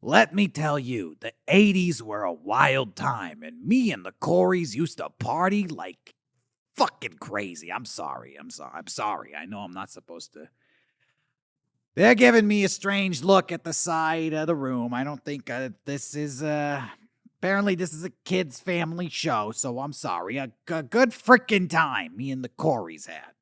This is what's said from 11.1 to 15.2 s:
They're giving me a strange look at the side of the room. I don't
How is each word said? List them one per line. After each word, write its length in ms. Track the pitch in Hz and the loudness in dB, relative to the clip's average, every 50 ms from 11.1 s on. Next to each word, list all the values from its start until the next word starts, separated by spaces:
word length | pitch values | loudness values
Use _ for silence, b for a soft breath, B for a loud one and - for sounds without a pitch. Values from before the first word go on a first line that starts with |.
| _ _ _ _ _ _ _ _ _ _ _ _ _ _ _ _ _ | _ _ _ _ _ _ _ _ _ _ _ _ _ _ _ _ _
They're 200 | - 170 220 247 | 4 6 6 8
giving 320 | 214 254 240 240 226 220 | 8 8 8 8 8 6
me 160 | 208 208 208 196 | 6 4 4 2
a 60 | 190 | 2
strange 540 | - - - 196 196 196 196 190 180 139 123 | 0 -2 -4 -2 -2 0 0 -2 -2 -4 2
look 280 | 185 196 190 180 - | 6 6 6 6 2
at 140 | 175 165 _ | -4 -8 _
the 80 | - 156 | -4 -4
side 600 | - - 175 165 160 160 160 160 165 160 160 156 | -2 -2 0 0 0 0 0 0 0 0 -2 -2
of 140 | 156 156 | -2 0
the 80 | 156 170 | 0 0
room. 380 | 151 139 131 127 127 120 120 120 | -2 0 -2 -2 -2 -2 -2 -2
I 100 | 120 131 | -4 -4
don't 200 | 143 147 131 | -4 -6 -8